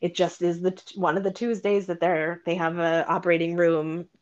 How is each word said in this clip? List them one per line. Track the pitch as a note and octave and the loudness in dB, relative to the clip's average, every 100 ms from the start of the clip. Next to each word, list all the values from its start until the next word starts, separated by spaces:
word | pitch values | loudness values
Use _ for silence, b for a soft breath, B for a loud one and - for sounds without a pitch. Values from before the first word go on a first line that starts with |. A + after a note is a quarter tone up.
it | F3 | -6
just | E3+ F3 - | 0 -2 0
is | F3 E3+ | -2 0
the | F#3 | -2
t-, | F#3 - G3+ | -4 -12 -2
one | F3 F3 | 0 0
of | |
the | F#3+ | -2
Tuesdays | F#3+ A#3+ G#3+ G3+ G3+ F3+ | -2 -4 -2 0 0 0
that | E3+ | 0
they're, | F3 D#3+ D#3 E3+ E3+ | 0 2 -2 -4 -4
they | E3 | -2
have | E3 E3+ | -2 0
a | E3 E3 - | 2 2 0
operating | E3+ F3 E3 E3+ F3 | 0 2 2 2 2
room | E3+ D#3+ D#3 E3+ E3+ _ | 4 2 0 -6 -10 _